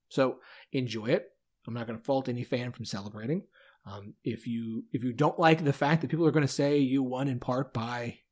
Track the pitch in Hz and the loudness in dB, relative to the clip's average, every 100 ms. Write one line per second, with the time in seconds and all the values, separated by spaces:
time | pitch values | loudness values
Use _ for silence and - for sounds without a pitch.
0 | _ - 131 - - - - 139 123 110 | _ 2 2 0 -10 -20 -6 -2 -2 -2
1 | 107 185 - _ _ _ - 117 113 113 | 0 0 0 _ _ _ -10 -8 -6 -6
2 | - 135 131 120 120 123 123 - 107 104 | -2 0 0 -4 -2 -4 -4 -8 -8 -8
3 | 104 101 113 175 - _ - _ - 98 | -8 -8 -4 -4 -4 _ -20 _ -14 -14
4 | 104 - 131 113 127 117 113 113 - 123 | -14 -10 -6 -6 -4 -4 -4 -6 -6 -4
5 | 123 113 151 175 165 160 147 135 143 160 | -4 0 0 4 4 4 4 2 2 2
6 | 131 160 165 147 143 - 143 147 131 135 | 0 2 4 4 2 2 2 4 4 2
7 | 127 127 139 123 - 127 143 117 113 120 | 0 0 -2 -2 -2 -2 -2 -4 -4 -4
8 | 120 - _ | -6 -10 _